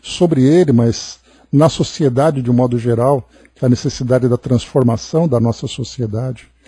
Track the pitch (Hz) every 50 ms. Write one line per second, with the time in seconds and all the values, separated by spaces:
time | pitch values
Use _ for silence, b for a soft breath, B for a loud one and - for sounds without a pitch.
0 | B - - - 175 170 160 131 127 139 160 180 180 143 123 117 117 117 110 -
1 | - - - _ b b b b b b - 139 160 160 - - 160 - - -
2 | 156 135 120 131 147 160 147 135 123 120 123 120 127 123 123 120 113 123 117 113
3 | 120 135 143 127 - b b b b b b - 135 123 123 - - 139 - -
4 | 135 120 127 123 123 120 120 - - 127 127 117 - - - 143 127 120 117 110
5 | - - - 160 170 156 123 117 113 117 113 - - 123 - - 117 - - -
6 | 120 107 101 110 127 131 117 - - _ _ _ b